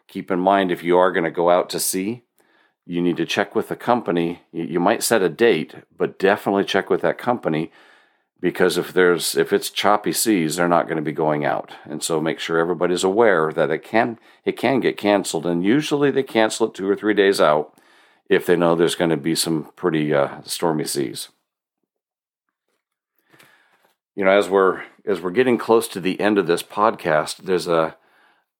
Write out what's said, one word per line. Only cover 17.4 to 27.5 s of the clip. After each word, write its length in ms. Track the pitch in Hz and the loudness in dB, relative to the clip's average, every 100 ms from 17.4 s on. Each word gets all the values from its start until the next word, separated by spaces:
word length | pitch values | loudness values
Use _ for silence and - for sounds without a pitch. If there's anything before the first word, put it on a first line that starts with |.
out 320 | 82 76 76 _ _ _ _ _ - | 4 2 -2 _ _ _ _ _ 0
if 180 | 92 - | 0 2
they 100 | 85 | 2
know 200 | 85 85 | 4 4
there's 200 | 82 - | 2 0
gonna 220 | 85 78 | 0 0
be 180 | 78 78 | -2 -2
some 360 | 85 80 73 - | -2 -4 -6 -6
pretty, 380 | 87 78 76 | -2 0 0
uh, 280 | 73 69 73 | 0 -2 -6
stormy 420 | - - 87 76 69 | -12 -4 -2 -2 -4
seas. 440 | - 64 - - _ _ _ _ _ _ _ _ _ _ _ _ _ _ _ _ _ _ _ _ _ _ _ _ _ _ _ _ - | -4 -6 -8 -16 _ _ _ _ _ _ _ _ _ _ _ _ _ _ _ _ _ _ _ _ _ _ _ _ _ _ _ _ -2
You 100 | 95 | 4
know, 60 | |
as 180 | 101 90 | 4 4
we're, 340 | 98 95 82 - _ - | 4 4 2 -6 _ -6
as 160 | 90 | -4
we're 100 | 90 | -2
getting 260 | 90 127 110 | 0 2 2
close 300 | - 113 - | 2 2 2
to 100 | 98 | -4
the 200 | 90 - | -4 0
end 180 | 101 101 | 2 2
of 100 | 82 | 2
this 160 | 85 | 0
podcast, 760 | - - 107 101 87 76 73 - | -2 0 0 0 0 0 0 -6
there's 240 | 87 | -2